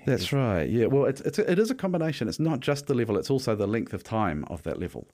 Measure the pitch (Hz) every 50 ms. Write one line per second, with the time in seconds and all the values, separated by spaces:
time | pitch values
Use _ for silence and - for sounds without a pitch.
0 | - 139 131 95 92 - 143 139 131 113 98 85 76 65 107 120 113 98 131 139
1 | 139 143 135 139 - 156 143 - - - 175 185 220 220 262 262 - 190 175 170
2 | 160 160 147 - 117 104 - - 156 160 156 123 - - 143 143 - - 139 120
3 | 117 110 104 95 - - 135 131 - 120 110 101 101 98 110 117 - - - 95
4 | - - 113 110 107 90 76 76 - - 80 82 - 82 73 - 90 82 - 57
5 | - -